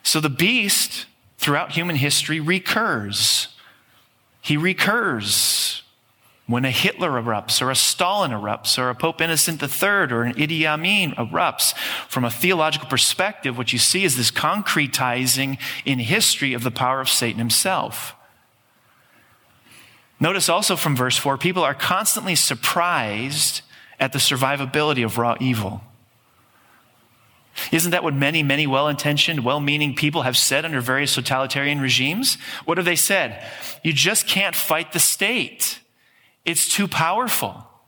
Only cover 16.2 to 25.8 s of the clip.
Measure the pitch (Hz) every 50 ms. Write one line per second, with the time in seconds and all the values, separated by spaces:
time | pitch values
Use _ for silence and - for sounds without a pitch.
16.2 | 220 - - - 143 135 123 117 117 127 113 - 131 127 131 135 131 131 - -
17.2 | 127 117 - 110 117 117 - - - 185 190 151 117 113 110 - - - - -
18.2 | - - _ _ _ _ _ _ _ _ _ _ _ _ _ _ _ _ _ -
19.2 | _ _ _ _ _ _ _ _ _ - - - - - - - _ _ _ _
20.2 | - 165 190 190 - - 170 185 208 - 190 160 - 160 143 123 123 127 120 -
21.2 | - 143 135 135 - 180 180 185 165 135 139 - - - 175 190 220 - - 214
22.2 | 165 190 170 143 - - 143 113 - - - 180 170 175 175 147 117 107 101 107
23.2 | 123 135 147 151 143 - - - - _ - - - - - - 135 131 - 139
24.2 | - - 147 123 131 131 143 139 139 127 131 147 151 151 143 127 117 110 101 117
25.2 | 117 120 117 - 127 131 123 110 101 104 - -